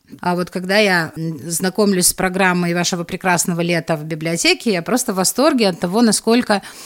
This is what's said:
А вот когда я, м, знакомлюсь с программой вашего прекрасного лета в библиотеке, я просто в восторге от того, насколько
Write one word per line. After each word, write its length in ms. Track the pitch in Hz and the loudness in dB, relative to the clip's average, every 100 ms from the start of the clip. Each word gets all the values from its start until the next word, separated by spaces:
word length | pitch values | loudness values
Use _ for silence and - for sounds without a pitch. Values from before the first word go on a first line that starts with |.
| _ - | _ -8
А 140 | 180 180 | -4 -2
вот 160 | 175 | -4
когда 260 | 190 180 202 | -6 0 2
я, 340 | 208 180 156 - | 4 2 0 -4
м, 240 | 160 156 165 | -6 -6 -6
знакомлюсь 580 | 165 185 185 202 185 175 | -4 -2 2 2 4 2
с 60 | |
программой 600 | - 185 185 190 180 175 175 | 0 -2 2 2 2 0 0
вашего 280 | 175 180 | -2 -4
прекрасного 580 | 170 180 190 175 - 170 | -6 -4 0 0 0 -2
лета 340 | 170 170 160 160 | 0 0 -2 -4
в 100 | 151 | -4
библиотеке, 640 | 160 165 170 311 320 233 | -6 -4 -2 0 0 0
я 80 | 180 | -2
просто 300 | 165 247 - | 0 -2 -2
в 20 | 185 | -2
восторге 540 | 185 - 302 269 202 | -2 2 2 4 2
от 100 | 175 | 0
того, 220 | 175 202 | -2 2
насколько 600 | 233 - - 240 233 202 - - | 2 2 2 2 2 -2 -4 -16